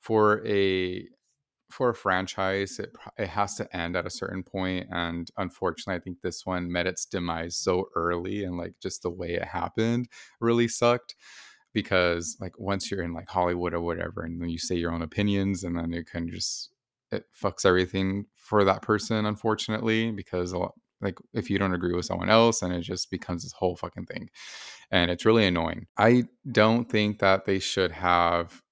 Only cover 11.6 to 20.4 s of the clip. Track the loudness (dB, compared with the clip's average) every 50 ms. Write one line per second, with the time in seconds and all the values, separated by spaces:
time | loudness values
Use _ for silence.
11.6 | _ _ _ -4 -2 2 2 4 4 4 2 0 -2 -6 -10 _ -10 -12 -10 -8
12.6 | -4 -4 -2 -2 -2 -6 -4 -4 -4 -6 -6 -8 -10 -4 0 0 2 2 0 0
13.6 | -2 -2 -2 -2 -2 -2 -4 -4 -4 -6 -6 -8 -8 -8 -6 -6 -4 -4 -4 -4
14.6 | -4 -2 -2 -2 0 -2 -2 -4 -6 -6 -2 0 2 2 2 2 2 0 0 -2
15.6 | -4 -4 -4 -4 -4 -4 -6 -8 -8 -8 -8 -8 -8 -6 -6 -6 -6 -6 -6 -8
16.6 | -12 -16 _ _ _ _ _ _ _ _ -10 -10 -10 _ _ -6 -4 -4 -4 2
17.6 | 4 4 6 6 4 2 0 -2 -2 -2 -2 -4 -6 _ _ _ -10 0 2 4
18.6 | 6 6 4 2 2 0 0 0 0 -2 -2 -2 0 -2 -4 -2 0 -2 0 0
19.6 | -2 -6 -4 -4 0 0 0 0 0 -2 -4 -8 -10 _ -4 -4